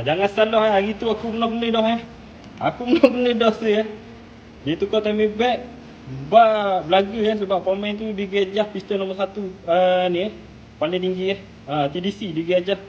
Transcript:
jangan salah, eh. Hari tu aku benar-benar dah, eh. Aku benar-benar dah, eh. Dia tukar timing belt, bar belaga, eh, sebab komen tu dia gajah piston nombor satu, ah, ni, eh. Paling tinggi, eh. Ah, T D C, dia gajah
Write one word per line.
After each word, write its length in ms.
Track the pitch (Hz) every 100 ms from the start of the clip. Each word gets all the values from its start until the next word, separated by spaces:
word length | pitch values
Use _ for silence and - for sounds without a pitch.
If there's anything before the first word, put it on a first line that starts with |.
| 123
jangan 240 | 170 202
salah, 320 | 220 220 226 220
eh. 60 | 196
Hari 160 | 202 208
tu 120 | 226
aku 200 | 214 233
benar-benar 360 | 220 233 226 233 226
dah, 80 | 220 233
eh. 20 | - - - - - -
Aku 280 | 143 - 247
benar-benar 480 | 330 262 247 247 226
dah, 160 | 226 214 226
eh. 200 | 208 220 - - - - - - - 139
Dia 80 | 165
tukar 240 | 202 214
timing 320 | 214 214 214
belt, 280 | 214 247 233 - - - - - 131 143
bar 600 | 214 220 214 202 185 156
belaga, 320 | 190 196 226
eh, 120 | 214 220
sebab 240 | 196 185
komen 360 | 185 196 208 208
tu 120 | 220
dia 120 | 196 202
gajah 400 | 202 190 202 208
piston 320 | 202 - 202
nombor 160 | 190 190
satu, 280 | 190 214 190 185 -
ah, 400 | 175 185 180 180
ni, 160 | 175 208
eh. 60 | - - - - -
Paling 240 | 156 185
tinggi, 320 | 185 185 190
eh. 60 | 196 - - -
Ah, 160 | 147 143
T 160 | 175
D 80 | 190
C, 240 | 202 202
dia 240 | 156 170 180
gajah 200 | 180 190